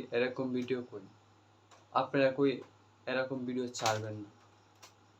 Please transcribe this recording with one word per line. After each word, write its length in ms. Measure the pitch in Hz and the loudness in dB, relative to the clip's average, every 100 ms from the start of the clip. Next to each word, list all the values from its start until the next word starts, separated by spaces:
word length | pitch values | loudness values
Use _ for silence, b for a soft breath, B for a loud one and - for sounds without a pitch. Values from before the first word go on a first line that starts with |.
| 123 | 0
এরকম 360 | 120 123 131 131 | 0 0 0 -2
ভিডিও 280 | 127 120 127 120 | -2 0 -2 -4
কই?" 140 | 104 98 - - - _ - _ - - | -12 -16 -20 -20 -20 _ -20 _ -20 -2
আপনারা 380 | 123 131 143 135 | 0 2 4 4
কই 220 | 131 139 120 - - - _ - | 6 4 2 -4 -20 -20 _ -4
এরকম 320 | 131 - 131 123 | -2 -2 -4 -4
ভিডিও 180 | 127 123 | -2 -4
ছাড়বেন 480 | 123 117 110 110 107 | -2 0 0 -2 -8
না। 80 | 101 - - - - - - - - _ | -12 -16 -20 -20 -20 -20 -20 -20 -20 _